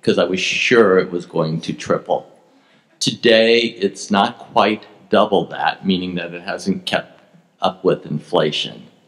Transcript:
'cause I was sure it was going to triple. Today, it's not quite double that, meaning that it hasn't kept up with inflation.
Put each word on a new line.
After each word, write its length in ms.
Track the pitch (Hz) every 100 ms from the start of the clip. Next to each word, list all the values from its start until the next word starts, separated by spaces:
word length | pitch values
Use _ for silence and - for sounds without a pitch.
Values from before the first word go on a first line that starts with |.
'cause 160 | - 92
I 80 | 90
was 140 | 92
sure 600 | - - - 120 107 92
it 120 | 87
was 140 | 87 87
going 360 | 85 80 80
to 120 | -
triple. 540 | 80 - 87 - 73 - _ _ _ _ _ _ _
Today, 600 | - - 120 110 113 117
it's 520 | 117 - 98 - -
not 260 | 101 110 120
quite 480 | - - 104 107 - - _
double 360 | - 107 95 80
that, 400 | 67 73 - 95
meaning 300 | 92 92 87
that 180 | 85
it 80 | 87
hasn't 440 | 90 92 98 92 -
kept 360 | - - - _ _ _ _
up 220 | 92 92
with 220 | 92 82 80
inflation. 840 | 76 - 90 78 73 - 57 - _